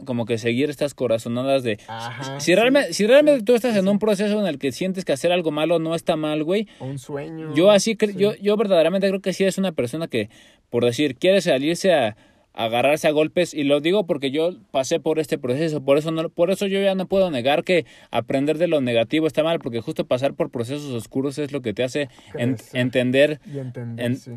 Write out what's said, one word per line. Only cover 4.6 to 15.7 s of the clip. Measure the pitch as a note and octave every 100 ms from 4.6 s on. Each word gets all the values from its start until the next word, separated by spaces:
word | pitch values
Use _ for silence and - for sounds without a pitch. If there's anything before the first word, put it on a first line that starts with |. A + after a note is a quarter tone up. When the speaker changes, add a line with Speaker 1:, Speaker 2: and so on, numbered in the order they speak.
| C#3
Speaker 1:
sientes | B2 F#3 F#3
que | F3
hacer | C#3 E3+
algo | F3+ D#3+
malo | D3+ D#3+ E3+
no | D#3+
está | E3 - D#3+
mal, | D3+ D3+
güey. | D#3 G3+ G#3 -
Speaker 2:
O | C3
un | C#3
sueño, | - C#3+ D#3 D#3+ D#3+
Speaker 1:
Yo | C#3+ F#3+
así | G3+ A3 G#3
cre-, | G#3+
Speaker 2:
sí. | F#3+
Speaker 1:
yo, | G3+
yo | - G3+ G#3
verdaderamente | G#3+ F3+ D#3+ F#3+ G3
creo | F#3+
que | F#3+
sí | F3
es | F#3+ F3+
una | F#3+
persona | D#3 B2 D#3+ E3
que, | A#2 G2+ - - _ _
por | A#2+
decir, | A#2+ A#2+ D3 C3
quiere | F3 G3
salirse | F3+ C3 D3 E3+ F#3+
a, | D#3+ A2+ - _ _ _
a | -
agarrarse | A2 A#2+ C3 D3+ D#3
a |
golpes, | D3 D#3 F3 E3+
y | D#3
lo | C#3 C#3+
digo | D#3 G3+
porque | F3 D3+ C#3
yo | C#3+ E3 - _
pasé | C#3 C3 E3
por | D#3+ D#3
este | D#3 D3+
proceso, | B2 B2+ E3